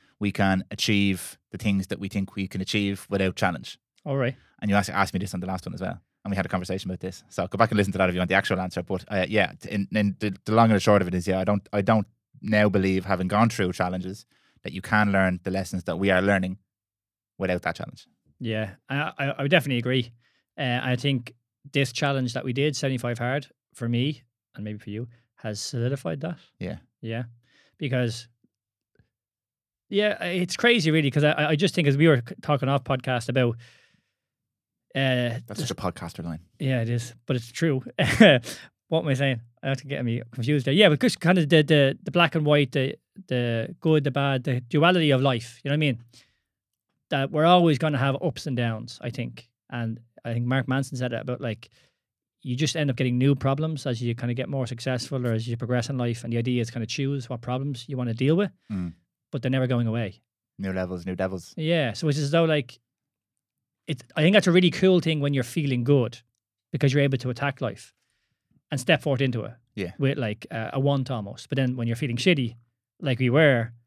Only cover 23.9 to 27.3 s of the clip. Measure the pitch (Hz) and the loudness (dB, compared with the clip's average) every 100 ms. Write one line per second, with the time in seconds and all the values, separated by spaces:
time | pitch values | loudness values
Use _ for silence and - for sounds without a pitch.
23.9 | 120 135 151 _ _ _ - 107 104 - | 0 -2 -4 _ _ _ -14 -12 -10 -10
24.9 | 104 120 - _ _ 110 104 - 123 120 | -10 -10 -16 _ _ -10 -8 -6 -4 -2
25.9 | 139 165 156 165 175 _ - 90 82 - | -4 -6 -6 -8 -10 _ -12 -10 -10 -16
26.9 | _ 113 113 123 | _ -10 -8 -10